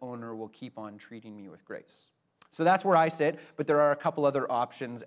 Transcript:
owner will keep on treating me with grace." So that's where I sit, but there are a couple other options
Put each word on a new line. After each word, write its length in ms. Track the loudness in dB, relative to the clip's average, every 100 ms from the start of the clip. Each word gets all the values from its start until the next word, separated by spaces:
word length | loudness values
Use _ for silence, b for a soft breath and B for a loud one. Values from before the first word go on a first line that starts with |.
owner 360 | -12 -12 -10 -10
will 120 | -12
keep 300 | -14 -16 -14
on 180 | -14 -16
treating 400 | -18 -18 -16 -16
me 120 | -18
with 160 | -18
grace." 480 | -14 -14 -14 -20 _ _ _ _ _
So 100 | -2
that's 220 | 2 4
where 120 | 6 6
I 120 | 4
sit, 320 | 2 0 0 B -6
but 100 | 2
there 140 | 4
are 100 | 4
a 60 | 2
couple 280 | -2 2
other 260 | 2 2 0
options 520 | 0 -2 -4 -8 -8